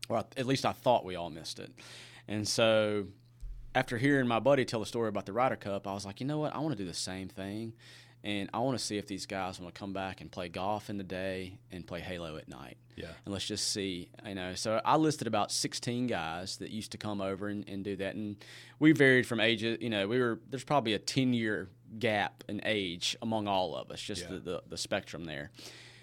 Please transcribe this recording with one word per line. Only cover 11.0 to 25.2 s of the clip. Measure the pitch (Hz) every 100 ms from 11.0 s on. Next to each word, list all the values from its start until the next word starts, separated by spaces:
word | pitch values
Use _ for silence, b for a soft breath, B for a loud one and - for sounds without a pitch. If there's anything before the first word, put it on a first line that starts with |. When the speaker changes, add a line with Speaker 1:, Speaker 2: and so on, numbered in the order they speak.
Speaker 1:
day | 92 92 95 95 92 95 -
and | 90 80
play | 87
Halo | 87 90 82 78
at | -
night." | 67 65 - - -
Speaker 2:
Yeah. | 85 82
Speaker 1:
And | -
let's | 98 -
just | 104 -
see, | 107 98 87 - - 107
you | 98
know. | 92 90
So | 113 110
I | - 147
listed | 156 147 113
about | 107 101
sixteen | - 151 - - 120 123
guys | 98 80 85 95 -
that | 95
used | 110 101
to | 101
come | 107 101
over | 95 95 104
and, | 101 -
and | 98 98
do | 95
that. | 95 -
And | 107 104 B B B -
we | 151
varied | 143 135 127 123
from | 117
ages, | 110 113 113 113
you | 120
know, | 104 98
we | 127
were, | 120 110 -
there's | 127 -
probably | 147 113
a | 101
ten-year | - - 127 120 110 98 98 - - 110
gap | 113 104 90 - -
in | 104 -
age | 107 92 87 - -
among | 117 113 101
all | 98 90 65
of | 57
us, | -
just | - 95
Speaker 2:
Yeah. | 85
Speaker 1:
the, | 92
the, | 62 90 -
the | 87
spectrum | - 101 - 76